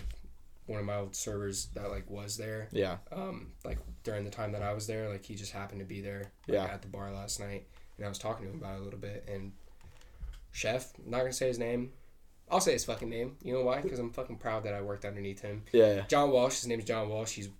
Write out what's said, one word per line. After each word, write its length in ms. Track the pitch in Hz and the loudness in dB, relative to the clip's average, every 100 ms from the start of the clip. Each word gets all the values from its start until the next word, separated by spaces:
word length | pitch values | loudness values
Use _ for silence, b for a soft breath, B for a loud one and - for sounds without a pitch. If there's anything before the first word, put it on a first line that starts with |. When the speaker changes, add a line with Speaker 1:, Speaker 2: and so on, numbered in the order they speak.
| - - - - - - - | -4 -6 -10 -14 -16 -12 -6
Speaker 1:
one 120 | 107 | -2
of 80 | 101 | 0
my 100 | 104 | 0
old 200 | 98 - | -2 -4
servers 500 | - 104 101 98 - | -2 0 0 -2 -4
that, 160 | 110 101 | -4 -2
like, 180 | 98 92 | -4 -4
was 280 | 101 104 104 | -6 -6 -4
there. 320 | 107 110 107 | -4 -4 -2
Speaker 2:
Yeah. 280 | 113 95 87 - | 2 2 0 -6
Speaker 1:
Um, 380 | 175 190 - - - | -6 -6 -6 -10 -10
like, 140 | 127 - - - | -4 -4 -6 -6
during 200 | - 104 | -4 -2
the 60 | 101 | -2
time 220 | 110 107 | -4 -2
that 100 | 101 | 0
I 100 | 101 | 0
was 140 | 104 107 | 0 0
there, 220 | 110 107 | 0 -2
like, 160 | 98 | -4
he 100 | - | -6
just 180 | 104 95 | -8 -6
happened 280 | 98 98 101 | -6 -6 -6
to 60 | 95 | -6
be 140 | 98 | -6
there, 300 | 101 101 101 - - | -4 -4 -6 -8 2
like, 80 | |
Speaker 2:
Yeah. 100 | 101 95 | 4 4
Speaker 1:
at 160 | 98 | -2
the 60 | 98 | -8
bar 220 | 101 98 | -6 -6
last 280 | 98 101 - | -4 -4 -4
night, 260 | 101 98 - b b - | -4 -6 -8 b b -8
and 100 | 101 | -6
I 20 | |
was 100 | 98 | -4
talking 280 | 110 113 98 | -4 -4 -4
to 60 | |
him 60 | 127 | -6
about 180 | 98 98 | -6 -6
it 40 | |
a 40 | |
little 160 | 98 101 | -6 -6
bit. 240 | 101 101 - | -6 -6 -6
And 260 | 98 95 - - - b b b b b b - | -6 -6 -10 -16 -18 b b b b b b -8
chef, 400 | - 110 127 - - | -2 0 0 -2 -10
I'm 60 | - | -2
not 80 | 120 | 2
gonna 140 | 131 | 2
say 160 | 127 131 | 2 2
his 100 | 120 | 2
name. 340 | 117 120 123 - - - - - - | 2 0 -2 -8 -18 -20 -20 -20 2
I'll 100 | 185 | 6
say 120 | 185 | 6
his 120 | 127 | 4
fucking 260 | - 110 117 | 2 -2 -2
name. 260 | 113 127 - | -2 -2 -4
You 100 | - | 0
know 80 | 127 | 2
why? 200 | 123 135 | 4 4
'Cause 160 | 143 127 | 2 0
I'm 140 | 117 | -2
fucking 240 | 127 123 110 | -2 -4 -4
proud 260 | 117 110 | -2 0
that 100 | 107 | 0
I 60 | 101 | -2
worked 240 | 101 101 | -2 -4
underneath 360 | 101 101 98 98 | -4 -4 -4 -4
him. 240 | 104 104 - | -6 -6 8
Speaker 2:
Yeah, 220 | 120 107 101 | 10 12 8
yeah. 100 | 98 | 6
Speaker 1:
John 240 | 147 143 | 6 8
Walsh. 260 | 127 127 - | 8 6 4
His 100 | 120 | 0
name 120 | 113 | 0
is 60 | 110 | 2
John 220 | 113 107 | 0 0
Walsh. 240 | 107 110 | 0 -2
He's 140 | - 101 - | -4 -8 -10